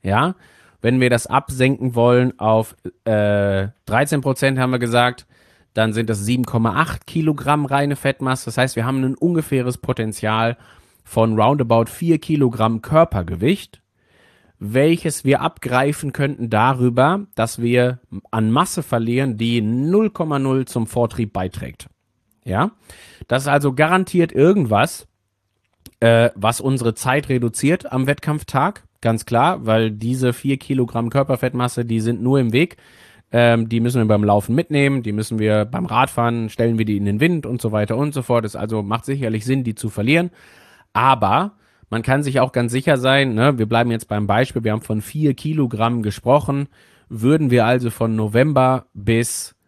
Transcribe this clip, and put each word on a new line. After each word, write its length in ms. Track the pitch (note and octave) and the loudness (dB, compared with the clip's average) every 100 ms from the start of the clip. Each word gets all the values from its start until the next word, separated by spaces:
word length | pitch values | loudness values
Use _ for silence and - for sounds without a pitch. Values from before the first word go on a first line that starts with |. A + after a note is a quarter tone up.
Ja, 320 | G2 G#2 D#3+ F#3 _ _ _ _ | 2 2 0 -4 _ _ _ _
wenn 200 | A2+ B2+ | 0 2
wir 80 | B2 | 2
das 160 | A#2+ - | 0 0
absenken 680 | C3+ - C3 C3 C#3 B2+ A#2+ | -2 -2 0 0 0 -2 2
wollen 420 | A#2+ B2 B2 - | 4 4 2 0
auf, 360 | G#2+ A2 A2 - - _ - | 0 2 0 -10 -16 _ -2
äh, 640 | G#2+ G#2 G#2 G2+ G2 G2+ _ - | 0 2 2 0 -2 -4 _ -2
dreizehn 360 | A2 C#3+ D3+ | 0 0 -2
Prozent, 380 | C3+ C3 C3+ C3 | -2 -2 -2 0
haben 120 | B2+ | -2
wir 80 | B2+ | -2
gesagt, 460 | A#2+ A#2+ B2 B2 _ _ _ _ _ | 0 2 0 -2 _ _ _ _ _
dann 200 | - A2 | -2 0
sind 160 | G#2+ A2+ | 0 -2
das 140 | G#2+ | -2
sieben 220 | G#2 B2 B2 | 0 -2 0
Komma 300 | A#2+ A2+ A#2+ | 0 0 0
acht 320 | E3 - - | -2 -4 -6
Kilogramm 580 | E3 D#3 C#3+ C3+ D3+ C#3 | -2 -2 -2 -2 -2 0
reine 300 | C#3 C#3+ C#3+ | 0 0 -2
Fettmasse. 500 | C#3 C3+ C3 C3 - | -4 -4 -4 -4 -4
Das 120 | A#2+ | -2
heißt, 180 | C3 - | -2 -2
wir 100 | A#2 | -2
haben 180 | C3+ | 0
ein 120 | C3 C3+ | -2 0
ungefähres 640 | E3+ E3+ D3+ C3+ B2 B2 | 0 0 0 -2 -2 -6
Potenzial 760 | - B2+ A2 G#2 G#2+ A2 A#2 A#2+ - - _ _ | -6 -4 -4 -2 -2 0 0 -2 -14 -20 _ _
von 360 | - - A2+ A2 | -4 0 2 4
roundabout 460 | A2 C#3+ A#2 A#2 A2+ | 4 2 2 2 2
vier 320 | - E3 D#3 | -4 0 0
Kilogramm 600 | - D3+ C3 A2+ A2 A2+ | 0 2 2 2 0 0
Körpergewicht, 1000 | - D#3 E3 G2+ E2+ F2 A#2 G3+ - _ _ _ _ _ _ _ _ _ | 2 4 4 0 -4 -2 0 0 -6 _ _ _ _ _ _ _ _ _
welches 640 | G#2 B2 D3+ E3+ E3 - | -4 2 2 2 -2 -2
wir 180 | C3+ C#3 | 0 0
abgreifen 720 | D#3+ - B2 B2 C#3+ C#3+ C#3+ | 0 -6 -2 0 0 -2 -6
könnten 360 | - C#3 C3+ A#2 | -2 -4 -2 -2
darüber, 760 | G#2+ B2 B2+ B2 A#2+ C#3 G3 G3+ - | 2 2 4 2 4 2 2 -4 -4
dass 260 | A2+ - | -4 -2
wir 380 | A#2+ B2 B2 B2 _ F#2+ _ | 0 2 2 -2 _ -16 _
an 200 | A2 A2 | -2 2
Masse 300 | B2+ F#3 - | 2 0 -4
verlieren, 560 | - A#2+ A2+ B2 C3+ G#2+ | -4 -2 0 -2 -2 -2
die 240 | A#2 A#2 | -2 0
null 480 | G#2+ B2 D3 G3 A3 | 0 -2 0 2 0
Komma 300 | - D#3+ C#3 | -2 -4 -2
null 260 | C3+ C3 B2+ | 0 -2 -2
zum 220 | A#2+ A2 | -4 -4
Vortrieb 460 | B2 A#2 - A2 | -2 -2 -2 -6
beiträgt. 540 | G2 F#2 - - - - _ _ _ _ _ | -4 -6 -8 -14 -14 -20 _ _ _ _ _
Ja, 280 | - F#2 F#3+ _ _ - - - - | -4 -2 -2 _ _ -20 -20 -20 -4
das 160 | B2 | -2
ist 60 | C#3 | 2
also 240 | C#3+ C#3+ | 2 2
garantiert 580 | C3 D#3 F#3 F#3 F3 E3 | 0 2 2 2 0 0
irgendwas, 760 | - D#3 G3+ B2 G#2+ C3 - - _ _ _ _ _ _ _ - _ | 4 4 4 2 2 2 -2 -18 _ _ _ _ _ _ _ -20 _
äh, 300 | A#2 A#2 A#2 | 4 4 2
was 280 | - G#2+ A#2 | 0 -2 0
unsere 340 | C3+ C3 A#2 G#2+ | -2 0 -2 -2
Zeit 340 | C3 C#3 C#3+ | -2 -2 0
reduziert 600 | C3 A#2 - C3+ F3+ - | -2 -2 -2 0 0 -2
am 160 | C3 C3 | -4 -2
Wettkampftag, 760 | C#3+ - D3 - C3+ D#3+ - _ _ | -2 -4 -6 -4 -2 -2 -4 _ _
ganz 240 | A#2 A2 - | -2 -2 -2
klar, 400 | A#2 D3+ F#3 A2+ | 0 2 0 0
weil 260 | A2 A2 | 0 0
diese 420 | G#2 A2+ B2+ B2+ | -2 -4 0 -2
vier 240 | A#2+ C#3 C3+ | -2 -4 -4
Kilogramm 540 | - C3+ A#2+ A#2 A#2 | -2 -2 -2 -2 -2
Körperfettmasse, 760 | C#3 C3+ B2+ B2+ B2 B2 - A#2 | -2 0 -2 -2 -2 -4 -4 -2
die 140 | A2+ | -2
sind 240 | A2+ A#2 | -2 -2
nur 160 | A#2+ C#3 | 0 2
im 120 | A#2+ | 2
Weg. 260 | A#2+ E3+ - _ _ - _ _ | 2 0 -4 _ _ -20 _ _
Ähm, 360 | A#2 A#2+ A#2 A2+ | 2 4 4 0
die 140 | A#2 | 0
müssen 200 | A#2+ B2 | 0 2
wir 60 | A2 | 2
beim 160 | G#2 | 4
Laufen 320 | G#2 G#2 - B2 | 4 2 2 -2
mitnehmen, 480 | E3 D3 C#3 C#3 | 0 0 2 0
die 80 | A2+ | -4
müssen 260 | G#2 G#2+ A2 | -6 -4 -2
wir 280 | G#2+ G#2+ G#2 | 2 2 0
beim 200 | B2+ F3+ | -4 -2
Radfahren, 640 | A2+ C3+ - A#2 A#2 A2 | 2 2 0 -2 -2 -6
stellen 280 | - A#2 A2+ | -2 0 0
wir 80 | G#2+ | 0
die 100 | G2+ | 0
in 80 | |
den 160 | G2+ G#2 | -2 0
Wind 260 | D#3+ E3+ G#2 | 0 0 -4
und 160 | A#2+ | -6
so 120 | A2+ | -2
weiter 240 | G#2+ G#2 A2+ | -2 -2 -2
und 160 | D3 | -2
so 80 | C#3+ | -4
fort. 240 | B2 A#2+ A2 | -2 -2 -2
Es 100 | - | -8
also 260 | G#2 A2 | -6 -4
macht 220 | G2+ A2 | -4 -4
sicherlich 400 | - C#3 A#2 A2 | -4 -4 -2 -4
Sinn, 220 | A2+ C3+ A#2+ | -2 -2 -2
die 100 | G#2+ | -6
zu 140 | A2+ | -8
verlieren. 420 | G#2 A2 D#3+ F3 _ - - - _ _ | -4 0 0 0 _ -20 -20 -20 _ _
Aber 640 | - C3 C3 G2+ A#2+ G3+ _ _ _ _ | 2 2 4 2 2 0 _ _ _ _
man 120 | A2 | -6
kann 220 | A2+ C3+ | 0 0
sich 160 | C#3+ C3 | 0 0
auch 140 | B2+ | 0
ganz 180 | B2+ A#2+ | 0 -2
sicher 260 | B2 D3 C#3 | -2 0 2
sein, 360 | C3 C#3 C3+ | 4 2 2
ne, 240 | A2 C3+ B2+ | 2 2 2
wir 80 | A2 | 0
bleiben 260 | A#2 A#2+ | 2 0
jetzt 160 | A2+ - | -2 -4
beim 200 | G#2 G2+ | -4 0
Beispiel, 360 | G#2 B2+ B2 | 2 0 -2
wir 80 | A2 | -2
haben 100 | G#2+ | -4
von 200 | - G#2+ | -4 -6
vier 320 | - D3+ D3+ | -6 -2 0
Kilogramm 680 | C3 D3+ D#3 B2+ G#2+ A2+ A#2+ | 0 -4 -2 -2 0 0 0
gesprochen, 680 | G#2+ - A#2+ C#3+ - C#3 C#3 _ _ _ _ | -4 -4 2 2 2 -4 -6 _ _ _ _
würden 420 | A2+ A#2+ D#3 C#3+ | -2 2 2 2
wir 140 | B2 A2+ | 2 2
also 240 | B2+ A#2+ | 0 -2
von 260 | - A2+ A2 | -2 -2 0
November 680 | G#2+ A2+ D3 C3+ B2+ B2+ - | 0 2 2 2 2 0 -6
bis 600 | - G2+ A2+ G#2+ - - _ | -8 0 0 0 -6 -12 _